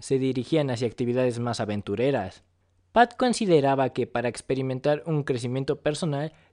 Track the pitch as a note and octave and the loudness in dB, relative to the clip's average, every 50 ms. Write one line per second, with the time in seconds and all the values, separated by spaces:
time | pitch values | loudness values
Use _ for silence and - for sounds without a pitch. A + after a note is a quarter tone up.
0 | - - C#3 C3+ C3 C3 B2+ C3 A#2 - - D#3+ D3 C3+ B2 A2+ B2+ A2+ - - | -4 -2 -2 0 0 0 -2 -2 -2 0 0 0 0 0 -2 -2 -2 -4 -2 -2
1 | C3 A#2+ A#2+ B2+ C3 B2+ A#2 A#2+ A#2+ A#2+ A#2 - A#2 G2+ G#2 G2+ G2+ - G2+ G2+ | -2 -2 0 0 0 0 0 -2 -4 -4 -4 -4 -4 -4 -4 -4 -4 -4 -2 0
2 | A#2+ C#3 C#3 A#2+ F#2+ F#2 - - - _ _ _ _ _ _ _ _ _ - A3 | 0 0 0 0 -2 -6 -10 -16 -20 _ _ _ _ _ _ _ _ _ 2 4
3 | A#3+ A#3+ - - B3+ B3+ A3+ - A3+ G3 E3+ D3+ C3+ C3+ C#3 C3+ C3+ B2+ - - | 4 4 2 0 0 0 0 0 2 4 6 6 6 4 4 2 2 0 0 -2
4 | A#2+ - - A#2 A#2 A#2+ A#2 - - - C#3 C3 C3+ C3 C3 C3 B2+ D3 D3 D3+ | -4 -2 -2 -2 -2 -2 -4 -6 -6 -4 -2 -2 -2 -2 -4 -2 0 0 0 0
5 | - E3+ D#3+ D3 C#3 - C3+ A#2+ A#2 B2 B2 C3+ C3+ B2+ C#3+ - - D3+ D3+ C#3+ | 0 0 -2 0 0 0 -2 -2 -2 -2 -2 -2 -2 -2 -2 -2 -2 -2 -2 -2
6 | - D#3+ C#3+ C#3 D3+ D#3+ - _ _ _ | -2 -2 -2 -2 -4 -6 -8 _ _ _